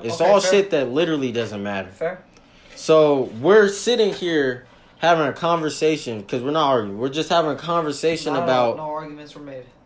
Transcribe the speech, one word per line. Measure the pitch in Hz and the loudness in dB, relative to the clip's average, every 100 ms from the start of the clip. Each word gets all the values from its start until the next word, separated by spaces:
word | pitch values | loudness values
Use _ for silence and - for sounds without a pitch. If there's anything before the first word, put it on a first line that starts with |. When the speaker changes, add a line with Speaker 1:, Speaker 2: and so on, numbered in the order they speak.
| 117 | -6
Speaker 1:
It's | 120 | 0
Speaker 2:
okay, | 170 | 4
Speaker 1:
all | 202 | 4
Speaker 2:
fair. | 185 | 4
Speaker 1:
shit | 202 196 | 2 2
that | 156 123 | 0 0
literally | 135 170 156 131 | -2 -2 -2 -2
doesn't | 113 110 104 | -4 -6 -6
matter. | 101 98 90 | -6 -6 -8
Speaker 2:
Fair. | - 165 185 - _ _ _ - - | -8 -8 -8 -16 _ _ _ -20 -4
Speaker 1:
So | - 160 151 143 113 113 | 4 6 6 4 -2 0
we're | 147 214 202 | 4 6 6
sitting | 196 220 240 208 | 2 -2 0 0
here | - 175 160 135 123 - - _ - | -2 -2 0 0 -4 -12 -20 _ -2
having | 160 165 143 | 2 2 0
a | |
conversation, | 117 165 170 156 - 156 147 127 107 | -2 -2 0 -2 -2 0 0 -4 -10
'cause | 101 131 | -6 -6
we're | 127 | -2
not | 160 143 | 0 2
arguing. | 127 104 101 | 2 0 -6
We're | 135 | -6
just | 147 156 | -4 0
having | 170 156 | 0 0
a | 131 | -4
conversation | 160 170 151 139 160 160 151 | -4 -2 -2 -2 -2 -2 -4
Speaker 2:
Not | 139 | -2
at | 127 | 0
Speaker 1:
about | 127 120 | 2 0
Speaker 2:
all. | 107 151 | -2 -6
No | |
arguments | 151 151 151 147 156 | -10 -12 -16 -18 -18
were | |
made. | 143 131 123 _ | -16 -16 -18 _